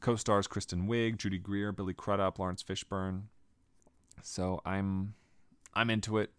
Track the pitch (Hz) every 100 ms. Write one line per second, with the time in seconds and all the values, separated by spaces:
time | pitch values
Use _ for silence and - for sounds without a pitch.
0 | - 113 - 101 95 104 - 90 95 117
1 | 113 110 104 95 98 101 104 98 95 90
2 | - 101 95 - 92 90 - 95 - 98
3 | 95 92 104 - _ _ _ _ - _
4 | _ - - - 92 92 - 95 98 95
5 | 98 - _ _ - _ - - 113 110
6 | 107 107 -